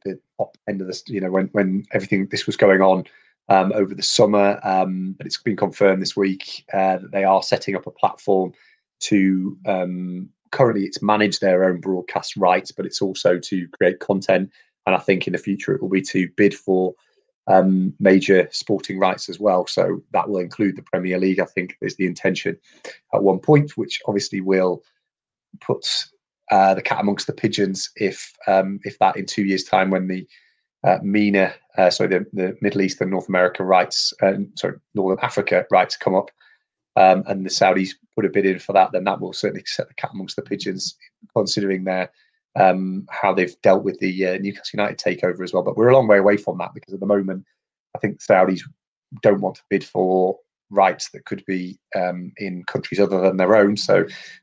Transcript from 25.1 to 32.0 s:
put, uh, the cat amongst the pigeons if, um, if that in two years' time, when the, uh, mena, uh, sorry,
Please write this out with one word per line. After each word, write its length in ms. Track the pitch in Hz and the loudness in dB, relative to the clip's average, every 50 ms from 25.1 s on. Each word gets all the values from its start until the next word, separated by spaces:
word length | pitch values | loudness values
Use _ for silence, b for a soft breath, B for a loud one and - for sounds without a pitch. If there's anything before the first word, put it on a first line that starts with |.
| _ _ _ _ _ _ _ _ - - | _ _ _ _ _ _ _ _ -20 -14
put, 260 | - - - - - - - - - _ _ _ _ _ _ _ _ - | -6 -6 -6 -4 -4 -6 -4 -4 -6 _ _ _ _ _ _ _ _ 0
uh, 240 | 107 95 98 95 95 | 4 4 4 4 4
the 80 | 92 | 2
cat 180 | - - 113 - | -2 -4 -4 -2
amongst 260 | 101 101 101 - - | 0 -2 -2 -2 -4
the 60 | - | -8
pigeons 580 | - - - 110 104 - 101 95 95 - - - - | -6 -4 -4 -2 0 0 -2 -2 -2 -6 -10 -12 -8
if, 360 | - 107 95 95 - - - _ _ - | -4 -4 -4 -4 -6 -16 -20 _ _ -2
um, 320 | - 98 95 95 95 98 98 - | 2 2 2 2 0 -6 -10 -10
if 140 | 101 - - | -10 -2 0
that 180 | 104 95 - | 0 0 0
in 80 | 98 92 | -2 -8
two 200 | - - 110 98 | -6 -4 -2 0
years' 200 | 98 95 92 - | 0 0 -2 -2
time, 240 | - - 95 95 95 | 0 0 0 2 2
when 180 | 98 92 92 | 0 -2 -2
the, 220 | 92 92 92 92 b b b b b b b b b _ _ - | -4 -6 -8 -10 b b b b b b b b b _ _ 0
uh, 140 | - 90 - | 0 0 2
mena, 520 | - 98 101 104 107 104 101 98 95 92 - - _ _ - - | 0 -2 0 2 2 2 2 2 0 0 -2 -12 _ _ 0 2
uh, 100 | 92 90 | 2 2
sorry, 220 | - - | 2 2